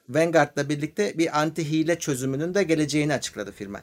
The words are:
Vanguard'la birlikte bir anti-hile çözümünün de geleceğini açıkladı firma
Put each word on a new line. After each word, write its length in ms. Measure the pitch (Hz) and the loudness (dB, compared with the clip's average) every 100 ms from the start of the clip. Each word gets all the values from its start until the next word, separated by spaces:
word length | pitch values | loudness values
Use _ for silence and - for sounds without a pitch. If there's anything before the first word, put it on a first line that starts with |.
| - | -4
Vanguard'la 600 | 131 170 160 143 - 139 | 2 4 4 4 0 -2
birlikte 480 | 147 147 - 208 156 | -2 -4 -2 -2 0
bir 100 | 165 151 | 0 2
anti-hile 580 | 156 156 147 156 156 170 | 0 -2 -2 0 2 0
çözümünün 540 | - 131 135 135 165 | -2 -2 -2 -2 -2
de 100 | 190 | 0
geleceğini 500 | 170 160 151 151 147 | 2 2 2 0 0
açıkladı 380 | 131 - - 98 | 0 -4 -8 -10
firma 300 | - 98 101 | -10 -12 -12